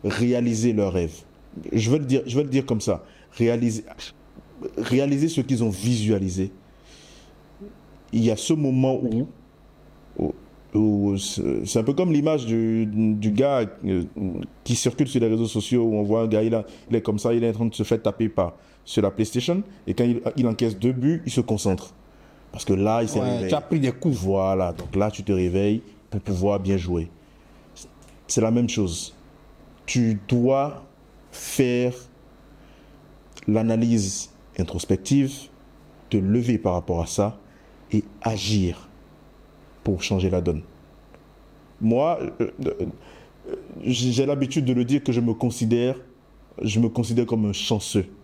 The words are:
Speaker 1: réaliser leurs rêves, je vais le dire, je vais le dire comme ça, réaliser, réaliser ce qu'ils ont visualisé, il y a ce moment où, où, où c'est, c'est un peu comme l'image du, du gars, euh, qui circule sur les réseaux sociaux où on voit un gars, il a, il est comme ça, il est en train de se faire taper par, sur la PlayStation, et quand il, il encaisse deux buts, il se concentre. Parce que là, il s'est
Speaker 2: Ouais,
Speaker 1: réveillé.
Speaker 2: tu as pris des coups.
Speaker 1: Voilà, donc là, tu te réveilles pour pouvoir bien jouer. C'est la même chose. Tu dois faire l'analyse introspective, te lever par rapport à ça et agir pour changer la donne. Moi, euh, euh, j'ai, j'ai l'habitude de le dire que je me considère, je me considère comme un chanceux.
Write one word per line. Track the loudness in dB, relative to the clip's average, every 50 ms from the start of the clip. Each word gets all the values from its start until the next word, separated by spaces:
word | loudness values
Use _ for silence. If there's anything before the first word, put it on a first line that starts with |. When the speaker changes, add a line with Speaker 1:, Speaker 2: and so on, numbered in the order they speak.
| -2
Speaker 1:
réaliser | -2 0 2 2 2 2 2 2 0 0 2 2 2 2
leurs | 4 2 2 2
rêves, | 0 0 -2 -4 -10 -20 -20 -20 -20 -20 -18 -16 -14 -10 -2 0
je | 0 2 2
vais | 2 2
le | 2
dire, | 2 0 0 0
je | 0 0
vais | 0 0
le | 2
dire | 0 0 0
comme | 0 -2 -2
ça, | 0 -2 -2 -4 -4 -16 -20 -20 -20 -20 -2
réaliser, | 0 2 2 2 2 0 0 0 -2 -8 -12 -16 -16 -16 -18 -18 -20 -20 -20 -20 -20 -20 -20 -18 -12 -12 -8 -6
réaliser | -6 -2 0 2 2 2 2 2 2 0 0
ce | 0 -2
qu'ils | 0 0 0 2 2
ont | 0
visualisé, | 0 0 0 0 0 2 2 2 2 2 2 -2 -2 -2 -4 -4 -6 -14 -20 -20 -20 -20 -20 -20 -20 -20 -20 -20 -20 -20 -20 -20 -20 -20 -20 -20 -20 -20 -20 -20 -20 -20 -20 -20 -20 -20 -16 -4 -2
il | 2 2
y | 2
a | 2
ce | 0 0 0 0
moment | 0 2 0 2 2 2 2 2 0 -2
où, | -2 -2 -2 -2 -4 -8 -20 -20 -20 -20 -20 -20 -20 -20 -20 -20 -20 -20 -20 -20 -20 -8 -4
où, | -4 -4 -4 -8 -14 -20 -20 -20 -20 -2 0
où | 2 4 4 4 4 2 2 0 0
c'est, | -2 -6 -6 -4 -2 -2 -2 -2 -4
c'est | -2 0 0
un | 0
peu | 2 0
comme | 2 2 2 2
l'image | 2 2 2 0 0 0
du, | 0 0 0 2 2 2 0 0
du | 0 0 2 2 2 2 2 0 0
gars, | 2 2 2 2 2 2 0 -2 -6 -8 -4
euh, | 0 0 0 0 -4 -6 -6 -6 -4 -4 -6 -10 -10 -14 -16 -4
qui | -2 -2
circule | 0 0 -2 0 0 -2
sur | 0 2 2
les | 2 2
réseaux | 2 2 0
sociaux | 0 -2 -4 -2 2 2 2 2
où | 2 2
on | 0 0
voit | 2 2 2 2
un | 2
gars, | 2 2 2
il | 2 0
a, | 0 -2 -6 -14 -20 -6 -2
il | -2
est | -2 0
comme | 0 -4 0
ça, | 0 2 2
il | 2 2
est | 0
en | 0
train | 0 -2
de | -2 -2
se | -2 0
faire | 0 0 0
taper | 0 -2 0 0 -2 -2
par, | 0 0 -2 -2 -2 -10 -20 -20 -20 -20 -18
sur | -4 0 2 2
la | 2
PlayStation, | 2 0 -2 -2 -2 -4 -2 0 -2 -2 -2 -6 -12 -14 -8
et | -6 -2
quand | 0 2
il, | 2 2 0 -2 -4 -2
il | 0 0
encaisse | 0 2 0 0 0 0 0
deux | 0 0 0
buts, | 2 2 0 0 0 -2
il | -2 -2
se | -2 0
concentre. | 0 -2 -2 0 -2 -2 -2 -4 -12 -20 -20 -20 -20 -20 -20 -20 -20 -20 -20 -20 -18 -14
Parce | -12 -2
que | 0 0
là, | 2 2 2 2 2 0
il | 0
s'est | -2 -2
Speaker 2:
Ouais, | 0 0
Speaker 1:
réveillé. | -2 -2 0 0
Speaker 2:
tu | -2
as | -2
pris | 0 -2 -2 0
des | 0 0 -2
coups. | 0 0 -2 0
Speaker 1:
Voilà, | 0 0 0 2 2 2 2 2 2 0 -2 -2
donc | -6 -10 -4 -2
là, | 0 0 0 -2
tu | -6 -2
te | 0
réveilles | 0 2 2 2 2 2 2 2 0 0 -4 -10 -20 -20 -18 _
pour | -8 -8
pouvoir | -4 -4 -2 0 2 2 0 0
bien | 0 0 0
jouer. | 0 0 -2 -2 -4 -4 -6 -12 -20 -20 -20 -20 -20 -20 -20 -20 -20 -20 -20 -20 -20 -20 -20 -20 -20 -20 -20 -20 -20 -10
C'est | -4 0 2
la | 2 4
même | 4 2 2 0
chose. | 0 0 -2 -2 -2 -6 -10 -12 -16 -20 -20 -20 -20 -20 -20 -20 -20 -20 -20 -20 -20 -18 -12
Tu | -2 0 2 2 2 0 -2 -2
dois | 0 0 2 4 4 2 2 2 -2 -4 -10 -18 -20 -20 _ -20 -20 -20 -20 -20 -20
faire | -18 -16 -12 -8 0 0 2 2 2 2 2 0 -2 -4 -16 -20 -20 -20 -20 -20 -20 -20 -20 -20 -20 -20 -20 -20 -20 -20 -20 -20 -20 -20 -20 -20 -20 -20 -20 -20 -20 -8 -2
l'analyse | 0 2 2 2 2 2 2 2 4 2 2 2 0 -4 -8 -10 -12 -16 -20 -20 -14 -4 -4
introspective, | -4 -4 -4 -8 -2 -2 -2 -2 2 2 2 2 2 2 -2 -10 -18 -20 -20 -20 -20 -20 -20 -20 -20 -20 -20 -20 -10 -2
te | 0
lever | 0 2 4 2 2 2 2 0 2
par | 2 0 0
rapport | 0 -2 -2 -2 -2
à | -2
ça | -4 0 0 0 0 -2 -8 -18 -20 -20 -20 -20 -20 -20 -20 -10 -2 -2
et | -2 -2 -2 -12 -8 -6
agir | -4 -4 -4 -2 0 0 2 2 0 -2 -6 -14 -20 -20 -20 -20 -20 -20 -20 -20 -20 -20 -20 -20 -20 -20 -20 -20 -20 -20 -8 -2
pour | -2 -2 -2 -2
changer | -2 0 0 0 2
la | 0 0
donne. | 0 0 -2 -4 -6 -12 -20 -20 -20 -20 -20 -20 -20 -20 -20 -20 -20 -20 -20 -20 -20 -20 -20 -20 -20 -20 -12 -2
Moi, | 0 2 4 4 2 2 0 -2 -4 -8 -4 -4
euh, | -4 -4 -4 -4 -6
euh, | -4 -4 -4 -6 -8 -8 -14 -20 -20 -20 -20 -20 -20 -20 -20 -12 -12 -10 -10 -12 -16 -16 -8 -2
j'ai, | -2 -2 0 0 0
j'ai | 2 2 2
l'habitude | 0 2 0 -2 -2 0 0 0
de | 2 2
le | 2 2
dire | 2 0 0 2
que | 0 0
je | 2
me | 2 0 0
considère, | 0 -2 -2 -2 0 0 2 2 2 2 0 -2 -4 -10 -20 -20 -20 _ -20 -20 -20 -20 -20 -12 -4 -4
je | -2 2 2
me | 2 2
considère | 2 -2 -2 0 2 0 2
comme | 2 0 0 0
un | 0 -2
chanceux. | -4 -2 -2 -2 -2 -2 -2 -2 -2 -2 -2 -8 -20